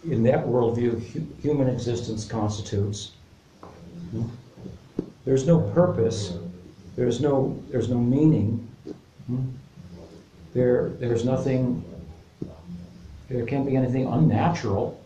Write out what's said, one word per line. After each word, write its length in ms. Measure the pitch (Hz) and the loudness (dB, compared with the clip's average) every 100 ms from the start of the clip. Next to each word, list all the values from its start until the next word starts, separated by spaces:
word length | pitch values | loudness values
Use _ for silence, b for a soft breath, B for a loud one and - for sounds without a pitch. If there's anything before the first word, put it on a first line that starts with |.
in 180 | 165 117 | 0 2
that 200 | 117 147 | 4 4
worldview, 560 | 123 123 117 117 120 110 - | 2 2 2 2 0 0 -6
hu-, 140 | 156 156 - | -8 -8 -4
human 280 | 143 143 127 | 0 2 2
existence 560 | 113 123 117 - 107 | 0 -2 -2 -4 -6
constitutes. 880 | - 113 107 104 - 101 101 104 - - - - _ - - - - - 87 113 113 - - - - - - - - - | -4 -2 -2 -4 -4 -2 -2 -4 -10 -16 -20 -20 _ -20 -20 -20 -18 -14 -10 -6 -6 -8 -20 -18 -16 -16 -10 -10 -10 -10
There's 220 | 127 135 139 | 2 2 6
no 140 | 165 | 4
purpose. 720 | - 165 185 - 113 - - - - - - - - - | 6 4 4 4 2 0 -4 -6 -10 -14 -20 -20 -14 -2
There's 240 | 123 117 | 0 2
no, 360 | 147 135 135 - - | 2 2 0 -4 -4
there's 180 | - 113 | -2 0
no 100 | 120 | 2
meaning. 680 | 120 135 156 113 101 - - - - - - - - 127 131 131 - - - 87 82 - - - - | 2 4 6 4 2 -2 -8 -18 -16 -16 -18 -18 -8 -4 -4 -8 -18 -20 -20 -18 -20 -20 -20 -20 -6
There, 360 | 120 123 123 - | 2 4 4 0
there's 360 | - 120 113 | -4 -2 0
nothing, 600 | 120 131 143 131 127 127 - - - - - - - - - - - - - - - | 2 0 0 0 0 -2 -6 -14 -16 -18 -20 -14 -14 -12 -16 -16 -16 -18 -18 -20 -6
there 180 | 127 117 | -4 -2
can't 200 | 139 135 | -2 2
be 100 | 131 | 2
anything 300 | 123 131 - | 2 0 2
unnatural. 960 | - 160 110 156 - 107 98 - - | 4 4 6 2 0 0 0 -2 -6